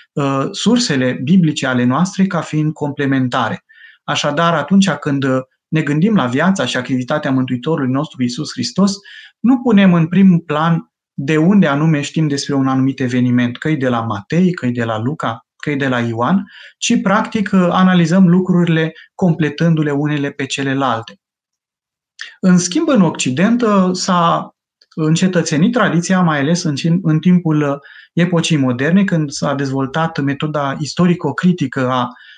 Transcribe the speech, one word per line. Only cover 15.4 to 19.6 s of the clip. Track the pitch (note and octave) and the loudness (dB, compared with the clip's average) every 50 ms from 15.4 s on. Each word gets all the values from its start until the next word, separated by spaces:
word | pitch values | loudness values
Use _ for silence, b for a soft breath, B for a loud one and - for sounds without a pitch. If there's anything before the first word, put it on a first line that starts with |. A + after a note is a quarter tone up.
| _ _ _ | _ _ _
că-i | _ - D3+ D3 | _ -6 -6 -4
de | C#3 C#3+ C3 | -2 -2 -2
la | B2+ A#2+ | -2 -2
Ioan, | A#2 A#2 A2+ A2+ - D3 F#3 G3 - B B B B B B B | -2 -2 -2 -2 0 0 0 0 -2 B B B B B B B
ci, | - - A#3 - | -2 -2 0 0
practic, | - F#3+ G3 A3 A#3 - - A3 G3 - | 2 0 0 0 -2 -2 -4 -4 -4 0
uh, | G3+ F#3+ F3+ F3 | 0 0 2 2
analizăm | F3 F#3 F#3 F#3 F#3 F3 E3+ D#3 F3+ F#3+ F#3+ E3+ | 2 4 4 4 4 4 2 4 4 4 4 4
lucrurile | F3 F#3 F#3 - F3 F3 E3+ E3+ D#3+ D#3+ D#3+ D#3+ D#3+ B B B B | 4 2 2 2 2 2 2 2 2 0 0 -2 -6 B B B B
completându-le | - F#3+ F3 D#3 E3+ D#3 D3 C#3+ - | -2 0 0 2 0 0 -2 -2 0